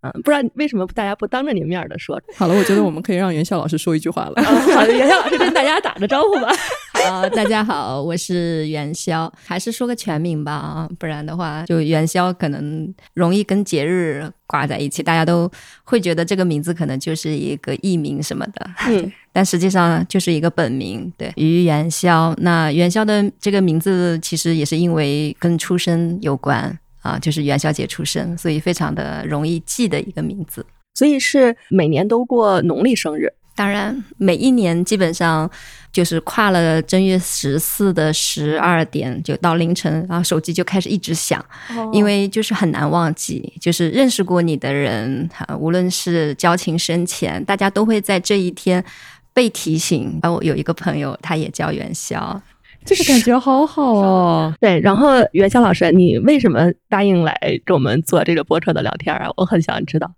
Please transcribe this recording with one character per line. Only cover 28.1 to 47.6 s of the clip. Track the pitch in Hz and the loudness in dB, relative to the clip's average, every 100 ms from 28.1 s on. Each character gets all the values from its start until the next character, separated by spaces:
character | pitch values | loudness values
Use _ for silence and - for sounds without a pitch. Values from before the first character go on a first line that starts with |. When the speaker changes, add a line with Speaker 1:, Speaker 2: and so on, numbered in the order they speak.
| 170 156 170 | -4 -4 -4
Speaker 3:
所 | 175 | -4
以 | 156 | -2
非 | 165 | -2
常 | 175 156 151 | -2 -2 -4
的 | 143 147 156 | -6 -6 -6
容 | 147 156 | -4 -2
易 | 165 - | -4 -6
记 | - 233 | -4 -2
的 | 151 | -2
一 | - | -6
个 | 165 | -6
名 | 156 202 - | -8 -8 -10
字。 | - - _ _ | -12 -16 _ _
Speaker 1:
所 | - 285 | 2 2
以 | 285 | 4
是 | - 285 247 226 _ | 2 4 4 2 _
每 | 190 156 | 2 4
年 | 151 196 | 2 2
都 | 233 | 0
过 | 247 240 214 185 | 0 2 2 2
农 | 175 156 | 2 2
历 | 233 233 | 2 2
生 | 165 151 | -2 -4
日？ | - - _ - | -4 -6 _ -4
Speaker 3:
当 | 202 | -2
然， | 202 208 262 220 - | -2 -4 -6 -10 -2
每 | 196 170 | 0 2
一 | 262 | 2
年 | 254 185 170 180 | 2 2 0 0
基 | 208 | 0
本 | 175 | 0
上 | 170 170 160 160 - - - - | 0 0 0 -2 -6 -20 -20 -8
就 | - 175 | -2 0
是 | 165 | 0
跨 | - - 208 | -4 0 2
了 | 180 165 160 | 4 2 2
正 | 156 185 | 0 2
月 | 190 185 | 2 2
十 | 180 - 139 139 | -2 -4 -2 -2
四 | 165 - 202 | -2 0 0
的 | 175 156 | 2 0
十 | 160 - - 151 156 | 0 -2 -2 -2 0
二 | 170 170 156 | 2 2 0
点， | 151 123 131 | -2 -4 -6
就 | 160 - | -6 -2
到 | 180 165 | 0 2
凌 | 165 175 | 0 0
晨， | 170 156 180 | -2 -2 -2
然 | 175 | -2
后 | |
手 | 175 170 | 0 -2
机 | 160 | -2
就 | 170 | -4
开 | 175 190 | -2 -2
始 | 175 | -2
一 | 196 | -4
直 | - | -4
响， | 160 - - - - - 233 | -6 -2 -4 -6 -20 -12 -10
Speaker 1:
哦。 | 220 | -2
Speaker 3:
因 | 220 208 | 2 4
为 | 202 196 | 2 0
就 | 208 | -2
是 | 214 | -2
很 | 190 185 | 0 0
难 | - 147 | 0 0
忘 | 160 165 | 0 0
记， | - - - - - | -2 -6 -8 -10 -6
就 | - | -2
是 | 170 170 | 0 0
认 | 208 262 | 2 2
识 | 233 | 2
过 | 190 180 | 0 2
你 | 170 151 | 2 0
的 | 131 | -2
人， | 139 139 110 113 135 165 - | -2 -2 -2 -4 -4 -6 -8
啊， | 170 143 | -10 -6
无 | 156 | -2
论 | 175 180 | 0 0
是 | 180 - 170 151 139 | -2 -2 0 0 0
交 | 175 175 | 0 0
情 | - 165 | 0 -2
深 | - 170 175 | -2 -2 -2
浅， | - - 80 | -4 -6 -6
大 | - | -4
家 | 196 | 0